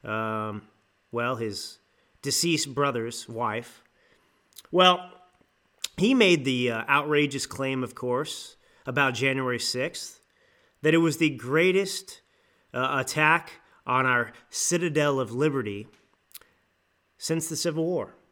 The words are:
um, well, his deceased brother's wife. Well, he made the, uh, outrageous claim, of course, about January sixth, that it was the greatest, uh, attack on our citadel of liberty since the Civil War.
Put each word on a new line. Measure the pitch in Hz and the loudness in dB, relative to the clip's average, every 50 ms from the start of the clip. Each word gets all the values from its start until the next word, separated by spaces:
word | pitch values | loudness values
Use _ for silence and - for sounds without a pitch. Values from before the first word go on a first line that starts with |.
| - | -8
um, | 110 107 110 113 110 110 110 107 110 104 107 - _ _ _ _ _ _ _ _ _ | -6 -4 -4 -4 -4 -4 -4 -4 -6 -8 -10 -14 _ _ _ _ _ _ _ _ _
well, | - 117 117 123 131 | -6 -4 -2 -2 -2
his | 117 113 107 101 101 - - - _ _ _ _ _ _ _ _ _ | -2 -4 -6 -6 -8 -12 -14 -16 _ _ _ _ _ _ _ _ _
deceased | - 143 135 - - 175 160 147 - 143 123 | -6 -2 -2 0 2 2 0 0 -2 -4 -2
brother's | 143 143 139 127 120 113 117 117 - - - | -2 0 0 0 -2 -4 -4 -8 -10 -12 -10
wife. | 117 113 120 110 107 117 120 - - - _ _ _ _ _ _ _ _ _ _ _ _ _ _ _ - - - | -6 -4 -4 -2 -4 -4 -8 -10 -20 -20 _ _ _ _ _ _ _ _ _ _ _ _ _ _ _ -20 -14 -2
Well, | - 180 180 180 180 175 - - - - - _ _ _ _ _ _ _ _ _ _ _ - - _ | 4 6 6 6 6 4 -2 -14 -20 -20 -20 _ _ _ _ _ _ _ _ _ _ _ -16 -12 _
he | - 175 233 269 | 2 4 4 6
made | 254 220 185 175 151 127 | 6 8 6 6 4 4
the, | 135 131 123 123 120 | 0 0 2 0 0
uh, | 113 113 113 | 0 -2 0
outrageous | - 139 147 147 151 147 147 147 143 131 135 - | 2 2 2 4 4 4 4 4 2 0 -6 -8
claim, | - - - 135 135 135 131 127 | -8 -6 -4 -4 -2 -2 -2 -4
of | 110 - | -6 -6
course, | - - 123 123 131 156 151 - - - - - _ _ _ _ _ _ | -6 -4 -2 -2 -2 -4 -6 -10 -12 -14 -16 -20 _ _ _ _ _ _
about | - 127 143 139 131 123 | -4 0 2 2 2 2
January | 110 131 135 131 135 131 127 123 117 | 0 0 0 0 0 -2 -2 -4 -4
sixth, | - - - 127 131 170 - - - - - _ _ _ _ _ _ _ _ _ _ _ _ _ | -4 -4 -4 -4 -4 -6 -6 -10 -14 -14 -16 _ _ _ _ _ _ _ _ _ _ _ _ _
that | - 156 160 | 2 4 4
it | |
was | 165 165 160 139 | 6 4 2 2
the | - 165 151 | 2 0 0
greatest, | 135 117 113 123 139 160 175 185 185 190 196 185 - - - - - - _ _ _ _ _ _ _ _ _ _ - | 0 -2 -6 0 2 2 4 4 4 2 0 0 -6 -10 -10 -14 -20 -20 _ _ _ _ _ _ _ _ _ _ -4
uh, | 123 127 131 139 139 | -4 -2 -2 -2 -2
attack | - - - 151 156 151 165 170 - - - - _ _ _ _ _ | -2 -2 0 2 4 4 4 2 0 -6 -20 -20 _ _ _ _ _
on | - 123 131 131 | -2 0 2 2
our | 131 123 120 117 117 - - _ _ | 4 2 2 0 -2 -8 -20 _ _
citadel | - - - - 175 175 175 170 147 151 147 147 139 131 | -8 -4 -2 0 0 0 -2 0 0 2 2 2 2 0
of | 127 107 | -2 -4
liberty | 113 123 147 156 135 135 117 107 101 101 107 - _ _ _ _ _ _ _ _ - - _ _ _ _ _ _ _ _ _ _ _ _ _ _ _ | -2 0 0 0 0 -2 -4 -4 -6 -8 -10 -14 _ _ _ _ _ _ _ _ -20 -20 _ _ _ _ _ _ _ _ _ _ _ _ _ _ _
since | _ - - 160 165 160 | _ -4 -2 -2 -2 -2
the | - 160 | -4 -6
Civil | - - 170 151 160 160 | -4 -4 -2 -2 -2 -2
War. | 170 180 147 104 - - _ _ _ | -2 -2 -4 -4 -6 -12 _ _ _